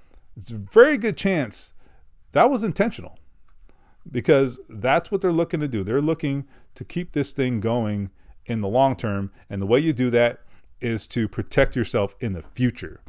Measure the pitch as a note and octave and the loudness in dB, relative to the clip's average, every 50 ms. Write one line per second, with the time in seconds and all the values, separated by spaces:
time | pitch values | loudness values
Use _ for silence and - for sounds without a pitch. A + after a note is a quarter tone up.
0 | - - - - - - - - G2 - A#2 G#2+ G2 - - G#3+ B3 D4+ D4+ A3 | -20 -20 -20 -20 -20 -20 -18 -16 -14 -12 -10 -10 -4 4 8 8 8 8 8 2
1 | G#3 A3 E3+ - - G3 F#3+ D#3+ C3 G#2+ - - - - - - - - - - | 0 -2 -2 0 0 0 0 0 -2 -4 -6 -10 -12 -12 -14 -20 -20 -20 -20 -20
2 | - - - - - - - C#3 F#3+ C4+ C#4+ G#3+ A3 G#3 - - G3+ A#3 - - | -20 -20 -20 -20 -12 -2 4 4 4 4 4 2 -2 -2 0 0 0 0 -2 -6
3 | E2 D#2+ - - - - - - - - - - - - - _ _ _ - - | -12 -14 -16 -18 -20 -20 -20 -20 -20 -20 -20 -20 -20 -20 -20 _ _ _ -20 -20
4 | - - - B2 - - D3+ C3+ C#3 B2+ A#2 - - - - G#2+ G#2 B2+ C#3+ E3+ | -16 -8 -6 -4 4 4 4 6 4 2 -2 -8 -16 -16 -12 -4 0 2 2 2
5 | E3+ - G#3 F#3 - F3+ E3+ E3 E3+ - - D#3 D3+ C#3+ A#2+ G#2 F#2 G2+ A#2+ C#3 | 0 -2 -4 -2 0 0 2 2 0 0 -2 -4 -4 -2 -4 -4 -2 0 -2 0
6 | D3+ D#3 D#3+ - - C#3 C#3 C#3 C#3 - - - - - - - - - - F3 | 0 0 -2 -2 -2 -4 -4 -4 -6 -10 -16 -20 -20 -20 -16 -16 -14 -8 -8 -8
7 | F3+ - - D3 C#3 - - - C3 B2+ B2 G#2+ G2 A2+ A#2 B2 A2+ G#2+ G#2 G2+ | -6 -4 -4 -4 -4 -4 -2 -2 -2 -2 -2 -2 -2 -2 -2 0 -2 -2 -4 -4
8 | G2+ F#2+ _ - - - - - - - A#2+ A2+ G#2 G2 G#2+ B2+ C3+ C3+ B2 - | -6 -8 _ -16 -20 -20 -20 -18 -8 -6 -4 -4 -2 0 2 2 2 2 0 -2
9 | - A2 G2+ G2 G2 G2 - - - - G2+ G2 G2 G2 A#2 C3+ D#3+ D#3+ C#3 A2+ | -4 -4 -4 -4 -6 -8 -10 -16 -14 -10 -8 -4 0 2 2 4 4 2 0 0
10 | B2+ B2 A#2 A#2 A#2+ A#2+ A#2 - - - - - - - - - - A#2+ A2+ A2+ | 0 2 4 4 4 2 0 -4 -16 -20 -20 -20 -20 -20 -14 -6 -4 -4 -2 -4
11 | - - - B2 A2 G2+ - - G#2 - - C#3+ C3+ - - B2+ A2 - - A2+ | -4 -4 -2 -2 -2 -2 -4 -6 -6 -2 2 2 2 2 2 -2 -2 0 0 0
12 | G2+ G2 - - C3 A2 F#2+ E2+ - - - - B2+ A#2+ - - - D#2+ E2 - | 0 -2 -4 -6 -8 -6 -6 -8 -10 -10 -4 0 0 0 0 -2 -12 -14 -14 -16
13 | - | -20